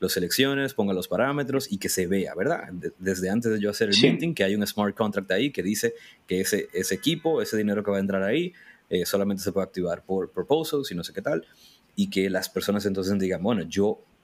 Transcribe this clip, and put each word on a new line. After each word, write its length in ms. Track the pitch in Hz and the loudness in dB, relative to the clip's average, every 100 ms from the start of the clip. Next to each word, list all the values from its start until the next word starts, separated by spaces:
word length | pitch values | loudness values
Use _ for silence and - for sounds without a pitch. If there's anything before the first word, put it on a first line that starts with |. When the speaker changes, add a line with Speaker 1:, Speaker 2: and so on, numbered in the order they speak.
Speaker 1:
lo 80 | - | -2
selecciones, 640 | - 87 - 135 139 135 | 0 -2 2 2 2 -2
ponga 200 | 131 101 | 0 0
los 160 | 92 87 | 0 -2
parámetros 600 | 92 127 143 131 131 127 | 0 0 0 0 -2 -2
y 100 | 98 | -4
que 100 | 98 | -2
se 180 | - 87 | -2 0
vea, 260 | 98 87 | 0 0
¿verdad? 380 | - 113 165 - | -2 0 0 -4
De-, 220 | 87 85 - | -8 -8 -6
desde 320 | 92 92 92 | -4 -2 0
antes 220 | 107 117 | 0 0
de 80 | 110 | 0
yo 120 | 101 | 0
hacer 180 | 101 107 | 0 2
el 60 | 101 | 6
Speaker 2:
Sí. 120 | 135 | 6
Speaker 1:
minting, 260 | - 165 | 4 0
que 120 | 151 98 | 0 2
hay 100 | 104 | 2
un 100 | 101 | 0
smart 300 | - 104 - | 0 0 2
contract 340 | 107 101 95 | 0 0 0
ahí 200 | 95 139 | 0 0
que 120 | 139 | 0
dice 300 | 90 104 117 117 - - - | -2 0 -2 -4 -14 -20 -4
que 120 | 92 | 0
ese, 300 | 95 101 - | 0 0 -2
ese 240 | 87 92 95 | -4 -2 -2
equipo, 460 | - 165 160 151 | 0 0 0 0
ese 160 | 104 107 | 0 0
dinero 260 | 104 104 | 0 0
que 80 | 101 | 0
va 60 | 98 | 0
a 20 | |
entrar 240 | 98 98 | 0 0
ahí, 300 | 95 139 180 - - - _ | 0 0 -2 -6 -20 -20 _
eh, 160 | 92 87 | -2 0
solamente 380 | 98 98 98 | 0 0 0
se 80 | 98 | -2
puede 140 | 95 92 | -2 -2
activar 360 | - 87 85 | -2 -4 -4
por 280 | - 95 87 | -2 -2 -2
proposals 640 | - 90 151 156 147 135 | -6 0 0 2 -4 -4
y 20 | 90 | -6
no 80 | |
sé 80 | 82 | -8
qué 100 | - | -6
tal, 240 | 110 160 - - - - _ - | -4 -4 -4 -18 -20 -20 _ -2
y 120 | 98 | 0
que 200 | 98 95 | 2 2
las 180 | 92 - | 0 -2
personas 380 | - 92 101 101 | -4 0 0 0
entonces 340 | 95 95 101 | 0 0 2
digan, 240 | 95 90 | 2 0
"Bueno, 200 | 95 113 | 0 0
yo 360 | 82 98 101 110 - _ | 0 0 2 0 -8 _